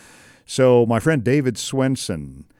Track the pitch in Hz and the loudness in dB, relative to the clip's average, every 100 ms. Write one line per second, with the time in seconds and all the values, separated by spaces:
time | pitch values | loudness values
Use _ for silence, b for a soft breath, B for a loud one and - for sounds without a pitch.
0 | B B B B - - 127 123 117 113 | B B B B -10 0 4 6 4 2
1 | 156 156 110 147 127 107 - 135 131 131 | 0 0 0 0 -2 -6 -6 -4 -2 -4
2 | - 82 69 67 - b | -6 -10 -10 -18 -20 b